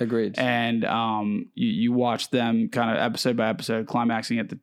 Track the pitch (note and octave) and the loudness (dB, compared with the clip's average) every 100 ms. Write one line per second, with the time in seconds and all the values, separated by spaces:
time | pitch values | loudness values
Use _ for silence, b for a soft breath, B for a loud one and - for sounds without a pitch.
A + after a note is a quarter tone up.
0 | A2+ A#2 G#2 A2 B2+ A#2+ A#2 A2+ - A2+ | -2 0 0 0 0 2 2 0 0 0
1 | A2+ G#2+ G#2 G#2 - - A#2 G2+ A#2+ B2 | 0 0 0 -2 -4 -2 0 2 2 2
2 | A#2+ A#2 - B2+ A#2 A2+ A2+ A#2+ A2+ A2 | 2 0 0 0 2 2 0 0 0 2
3 | A#2+ A2+ B2+ A#2+ A2 G#2+ - A2+ A2 B2 | 0 0 0 0 0 -2 -2 -4 -2 0
4 | A#2 A2+ - A#2 A2 - | 0 0 -2 -4 -4 -8